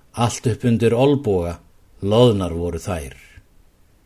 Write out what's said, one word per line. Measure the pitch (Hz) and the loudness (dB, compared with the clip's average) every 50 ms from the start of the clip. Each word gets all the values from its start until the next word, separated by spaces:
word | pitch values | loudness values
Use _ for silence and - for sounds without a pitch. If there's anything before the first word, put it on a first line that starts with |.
| _ _ _ | _ _ _
allt | 113 117 113 - - - | -4 -2 -2 -2 -4 -4
upp | 127 107 - | -4 -4 -2
undir | - 123 117 110 113 113 117 | 0 0 0 2 2 2 2
olnboga, | 117 131 143 147 131 143 110 98 90 85 85 82 - - _ _ _ _ _ _ - - | 4 4 2 2 2 0 -2 -2 0 -2 -4 -6 -10 -14 _ _ _ _ _ _ -10 -4
loðnar | 98 104 113 123 123 110 101 92 85 82 | 0 4 4 6 4 4 2 -2 -4 -4
voru | 82 85 87 82 82 | -6 -6 -6 -6 -8
þær. | - - 92 82 71 67 - - - - - - _ _ _ _ _ _ _ _ _ _ _ _ _ | -8 -6 -8 -8 -8 -12 -16 -20 -20 -20 -20 -20 _ _ _ _ _ _ _ _ _ _ _ _ _